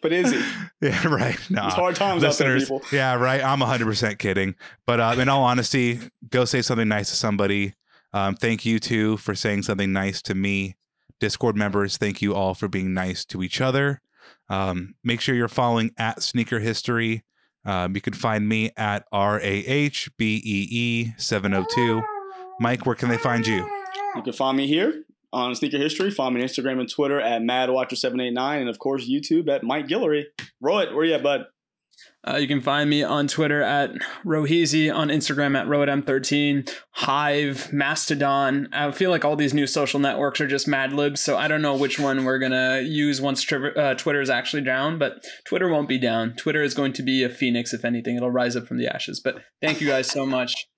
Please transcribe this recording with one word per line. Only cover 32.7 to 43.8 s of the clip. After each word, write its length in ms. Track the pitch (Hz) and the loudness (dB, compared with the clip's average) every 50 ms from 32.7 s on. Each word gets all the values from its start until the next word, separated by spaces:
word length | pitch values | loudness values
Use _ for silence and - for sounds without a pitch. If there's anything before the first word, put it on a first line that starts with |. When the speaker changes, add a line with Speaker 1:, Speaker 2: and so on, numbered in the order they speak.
| 139 147 147 151 | 0 2 2 2
Speaker 3:
me 120 | 147 147 147 | 2 2 2
on 240 | - 127 147 143 143 | 0 0 0 0 0
Twitter 340 | - - 156 151 143 147 143 | 0 0 0 0 2 2 2
at 280 | 101 139 143 143 - - - - - - - - | 2 2 2 0 0 -2 -6 -10 -10 -10 -10 -4
Roheezy, 680 | 185 160 156 151 143 160 170 170 151 147 160 156 156 - | -2 0 0 2 2 4 4 4 4 4 2 2 2 2
on 140 | - 160 151 | 0 0 2
Instagram 480 | 143 156 - - 147 139 143 143 139 135 | 0 0 0 0 0 0 0 2 2 0
at 80 | 95 95 | 0 2
Rohit 200 | 147 143 143 139 | 2 2 2 2
M 140 | 139 143 143 | 2 0 0
thirteen, 600 | - 131 139 135 - 147 147 147 147 143 139 131 - - - - _ _ | 2 0 0 2 2 2 2 4 4 2 2 0 -4 -8 -12 -14 _ _
Hive, 800 | - - - 135 143 147 147 143 147 147 143 139 131 - - - | -4 0 2 2 2 2 2 2 2 0 0 -2 -4 -6 -4 -2
Mastodon. 960 | 143 143 139 156 151 - - 156 143 143 117 135 139 139 135 131 139 143 - - | 0 0 2 0 0 0 0 0 0 2 2 2 2 2 2 2 0 -2 -2 -4
I 180 | 139 147 147 | -2 -2 -2
feel 200 | 135 - 196 185 | 0 0 2 2
like 140 | 180 160 - | 2 2 2
all 120 | 147 151 | 2 2
these 180 | 147 151 139 127 | 2 2 2 2
new 120 | 151 143 | 2 2
social 340 | 131 - 165 143 135 - 143 | 2 2 0 0 0 2 2
networks 400 | 139 139 127 - 143 143 135 - | 2 2 2 0 0 0 0 0
are 60 | 156 | -2
just 200 | 139 139 139 - - | 0 0 0 2 2
Mad 240 | 143 135 135 135 139 | 0 0 0 0 0
Libs, 280 | 143 143 147 143 143 | 2 0 2 2 0
so 160 | - - 143 92 | 0 2 2 2
I 100 | 123 151 | 2 2
don't 140 | 151 151 151 | 2 2 2
know 140 | 147 139 | 2 2
which 220 | 135 143 139 135 - | 2 2 0 0 0
one 260 | 147 139 135 135 131 | 0 0 2 2 2
we're 140 | 131 131 131 | 2 0 2
gonna 420 | 131 131 131 127 127 131 131 135 | 2 2 2 2 2 2 2 0
use 400 | 127 143 156 147 147 147 143 131 | 0 -2 0 2 2 2 2 2
once 220 | 135 143 135 139 - | 0 0 0 0 0
Twitter, 340 | - 160 139 131 143 - | -2 -2 -2 -2 -2 0
uh, 160 | 151 | 2